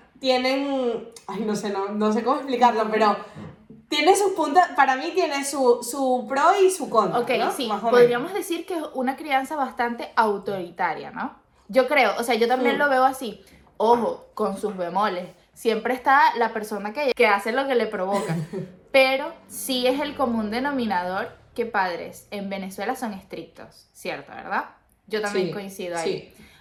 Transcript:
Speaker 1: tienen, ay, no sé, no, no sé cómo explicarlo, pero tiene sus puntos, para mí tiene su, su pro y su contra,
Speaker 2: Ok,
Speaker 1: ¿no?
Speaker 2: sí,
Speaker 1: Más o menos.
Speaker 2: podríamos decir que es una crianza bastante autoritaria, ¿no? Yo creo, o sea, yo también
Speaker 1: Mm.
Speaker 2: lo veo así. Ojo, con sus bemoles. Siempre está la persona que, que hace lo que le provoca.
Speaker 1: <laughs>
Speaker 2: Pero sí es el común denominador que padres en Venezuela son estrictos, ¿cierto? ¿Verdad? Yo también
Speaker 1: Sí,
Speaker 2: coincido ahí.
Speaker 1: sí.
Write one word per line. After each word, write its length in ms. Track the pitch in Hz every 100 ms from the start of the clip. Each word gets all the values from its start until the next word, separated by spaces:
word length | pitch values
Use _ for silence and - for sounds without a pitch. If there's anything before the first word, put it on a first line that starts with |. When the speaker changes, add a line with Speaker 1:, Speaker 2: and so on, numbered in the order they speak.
| _ -
Speaker 1:
tienen, 880 | 262 254 262 277 285 269 240 220 - - -
ay, 140 | 196
no 140 | 214 196
sé, 140 | 208
no, 180 | 196 202
no 240 | 208 214
sé 100 | 226
cómo 140 | 233 277
explicarlo, 520 | 269 240 240 220 214
pero 260 | 214 208 196 - - - - - - -
tiene 260 | 294 311
sus 180 | 403 392
puntos, 300 | 349 302 359 349 -
para 200 | 269 262
mí 140 | 330
tiene 300 | 349 320 277
su, 360 | 269 285 254 240
su 440 | - 285 262 254 214
pro 140 | 269 311 403
y 80 | 370
su 180 | - 247
contra, 300 | 226 185 -
Speaker 2:
Ok, 100 | - 240
Speaker 1:
¿no? 120 | 294
Speaker 2:
sí, 140 | 381 220
Speaker 1:
Más 160 | 208
o 40 | 226
menos. 140 | 247
Speaker 2:
podríamos 320 | 240 240 339
decir 320 | 392 - 330 -
que 80 | 339
es 60 | 302
una 220 | 262 254 269
crianza 400 | 311 269 269 311
bastante 540 | 247 233 240 233 - -
autoritaria, 960 | 214 196 208 196 170 180 175 156 -
¿no? 240 | 170 254 - _ _ -
Yo 200 | 254 254
creo, 240 | 294 220 226
o 40 |
sea, 120 | 233 226
yo 100 | 233
también 280 | 254 247 -
Speaker 1:
Mm. 20 |
Speaker 2:
lo 100 | 285
veo 160 | 262
así. 400 | 262 262 233 - - - _ -
Ojo, 500 | 220 240 190 - -
con 220 | - 202 -
sus 180 | 202 190
bemoles. 520 | 175 190 214 180 180 - _
Siempre 420 | - 226 214 233
está 400 | 247 285 277 311 233
la 160 | 226
persona 400 | 220 208 208 202
que, 200 | 294 277
que 120 | 233 220
hace 260 | 202 226
lo 140 | 254 277
que 80 |
le 120 | 240 214
provoca. 500 | 196 185 202 196 165 151 190
Speaker 1:
<laughs> 300 | - - -
Speaker 2:
Pero 400 | 269 262 269 311 - -
sí 380 | - - 254 247
es 140 | 277
el 140 | 294
común 360 | 285 240 226 208
denominador 800 | 233 277 269 226 180 180 190 240 - _
que 120 | - 226
padres 600 | 202 185 165 170 - -
en 160 | 208 196
Venezuela 480 | 190 190 202 202 262
son 160 | 226
estrictos, 760 | 190 - 160 160 - - - _
¿cierto? 400 | - 185 143 -
¿Verdad? 320 | 113 - 220 - - _ _ -
Yo 140 | 214
también 280 | 208 196 175
Speaker 1:
Sí, 40 |
Speaker 2:
coincido 440 | 175 190 - 175 170
ahí. 340 | 165 - - -
Speaker 1:
sí. 80 | - _